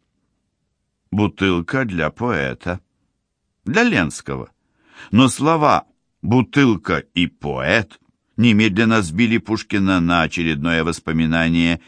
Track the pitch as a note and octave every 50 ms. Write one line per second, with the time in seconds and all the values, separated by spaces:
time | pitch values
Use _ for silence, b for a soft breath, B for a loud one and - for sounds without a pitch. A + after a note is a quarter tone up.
0 | _ _ _ _ _ _ _ _ _ _ _ _ _ _ _ _ _ _ _ _
1 | _ _ - G2+ G#2 G2 - - F#2+ F#2+ F2+ F2 E2 - - C3+ C3 G#2+ F2+ E2
2 | D#2 D2+ - - A2+ B2 G#2+ D2+ C#2 C2 B1 - - F2 F2+ F#2 - _ _ _
3 | _ _ _ _ _ _ _ _ _ _ _ _ _ - D#3+ G#3+ A#3+ A#3+ F3+ G#2+
4 | E2+ C2+ - - - - C#2 C2 A1+ - _ _ _ _ B B B B B B
5 | B B F#2+ A2+ C3+ B2 - - C3+ D3+ E3 D#3 D3+ C3+ G2+ D2+ - _ _ _
6 | _ _ _ _ - F#2 A#2 B2+ A2+ - - C#3+ C#3 A#2+ G#2+ E2 - F#2+ E2+ D2
7 | - - _ F2 F2 D2 - _ - C#2+ C2+ B1+ C2 D#2 G2+ A#2 G#2 - - _
8 | _ _ _ _ _ _ _ - A2+ A#2+ G#2+ G#2 A2 A2 F2 G#2+ A#2 A2 A2+ A2
9 | G2 D#2+ D#2+ F#2+ A#2+ A2 A2+ A2 - G2+ A2 G#2+ - - G#2+ G#2 G2 F#2+ F#2+ F2+
10 | E2+ E2+ F2 E2+ D#2+ D#2 - F#2 E2+ D#2+ D#2 C#2+ D2 E2+ E2+ E2 D#2+ E2+ D#2+ -
11 | - E2 D#2+ D#2+ D#2+ D#2 E2 E2 E2 E2 E2 E2+ E2+ E2+ E2+ E2+ b